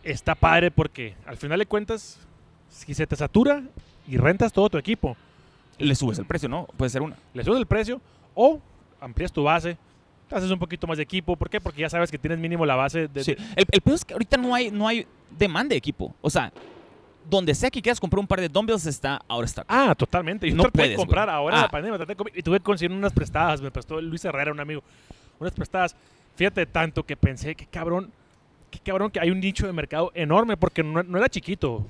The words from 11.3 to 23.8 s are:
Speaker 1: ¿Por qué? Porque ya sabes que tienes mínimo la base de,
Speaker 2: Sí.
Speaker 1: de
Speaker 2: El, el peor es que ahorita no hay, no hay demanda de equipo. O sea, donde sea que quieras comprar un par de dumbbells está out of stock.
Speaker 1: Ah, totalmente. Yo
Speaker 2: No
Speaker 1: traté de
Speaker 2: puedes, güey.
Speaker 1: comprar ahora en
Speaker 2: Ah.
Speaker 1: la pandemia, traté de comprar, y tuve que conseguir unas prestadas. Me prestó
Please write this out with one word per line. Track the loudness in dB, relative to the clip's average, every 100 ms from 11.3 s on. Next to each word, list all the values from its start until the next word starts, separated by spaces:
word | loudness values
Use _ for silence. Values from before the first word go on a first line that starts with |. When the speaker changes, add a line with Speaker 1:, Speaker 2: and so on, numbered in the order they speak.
| -4
Speaker 1:
¿Por | -2
qué? | -4
Porque | -6 -6
ya | -2
sabes | 0 -2
que | -2
tienes | -4 -4
mínimo | -2 0
la | 2 2
base | 0 -2 -4
de, | -4
Speaker 2:
Sí. | -2
Speaker 1:
de | -4 -4 2
Speaker 2:
El, | 4
el | 4
peor | 4 2
es |
que | -2
ahorita | -6 0 0
no | 2
hay, | 0 0
no | 0 0
hay | 0 -4 _ _ -2
demanda | 0 0 0
de | 0
equipo. | 0 -6 -10 -4
O | 0
sea, | 0 -2 -10 -20 -20 -20 -20 -20 _ 0
donde | 0 2
sea | 0 0
que | 0
quieras | -2 0
comprar | 0 -2
un | 0
par | -2
de | 0
dumbbells | 0 0 -2 -2
está | -4 -4 -6 -6
out | -4
of | -4
stock. | -8 -2
Speaker 1:
Ah, | 2 4 2
totalmente. | 0 0 -2 -4 0
Yo | 4
Speaker 2:
No |
Speaker 1:
traté | 4 6
de |
Speaker 2:
puedes, | 2 2
güey. | 2
Speaker 1:
comprar | 2 2
ahora | 0 2 4
en |
Speaker 2:
Ah. |
Speaker 1:
la | 2
pandemia, | 0 -4 -6
traté | -6
de | -8
comprar, | -8 -6
y |
tuve | 2 2
que |
conseguir | 2 0 0 -2
unas | 0
prestadas. | 0 0 0 0 0
Me | -6
prestó | -10